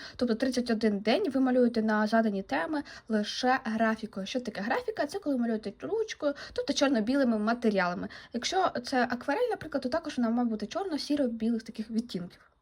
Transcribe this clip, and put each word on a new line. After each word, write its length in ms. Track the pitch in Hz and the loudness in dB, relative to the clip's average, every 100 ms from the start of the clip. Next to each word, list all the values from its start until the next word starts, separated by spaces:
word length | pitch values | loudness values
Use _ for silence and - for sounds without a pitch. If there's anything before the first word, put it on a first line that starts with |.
| - - | -8 -2
тобто 180 | 240 | 0
тридцять 360 | 226 262 247 240 | 2 0 0 0
один 280 | 220 220 202 | 0 2 2
день 320 | 208 294 381 | 2 2 2
ви 100 | 262 | 2
малюєте 420 | 262 254 247 233 | 4 6 4 4
на 240 | 220 214 214 | 2 2 4
задані 360 | 226 220 196 | 4 4 0
теми 400 | 196 277 330 302 - - - | -2 -2 -2 -4 -6 -12 -4
лише 500 | 214 208 - 254 262 | -2 -2 0 2 2
графікою. 600 | - 220 226 220 208 - 190 | 0 0 2 0 -4 -8 -6
Що 140 | 262 | -4
таке 200 | 247 180 | -4 -4
графіка? 460 | 202 466 494 427 294 | -2 -2 -2 -2 -2
Це 120 | 403 | -2
коли 180 | 302 262 | -2 0
малюєте 360 | 233 220 208 - | 0 -2 -4 -10
ручкою, 540 | 285 427 440 - 294 285 - | -4 -2 -2 -2 -2 -2 -6
тобто 200 | - 494 | -4 -2
чорно-білими 680 | 285 277 247 208 277 254 220 | 2 4 4 2 2 2 2
матеріалами. 680 | 208 240 233 202 180 185 185 - - | 0 0 2 2 2 -2 -8 -12 -10
Якщо 380 | 240 240 - 359 - | -6 -2 2 2 0
це 240 | 247 254 240 | -2 0 0
акварель, 400 | 247 - 294 494 | 0 -2 0 0
наприклад, 320 | 392 - 285 | -2 -4 -4
то 60 | 262 | -2
також 300 | 311 311 277 | -4 -4 -2
вона 120 | 233 | 0
має 180 | 233 247 | 2 0
бути 180 | 214 202 | -2 -4
чорно-сіро-білих 960 | 320 392 285 - 294 254 226 220 226 | -6 -4 -4 0 0 0 0 0 0
таких 280 | 226 220 214 | -4 -8 -6
відтінків. 500 | 226 240 185 180 - - _ | -4 -4 -6 -8 -14 -20 _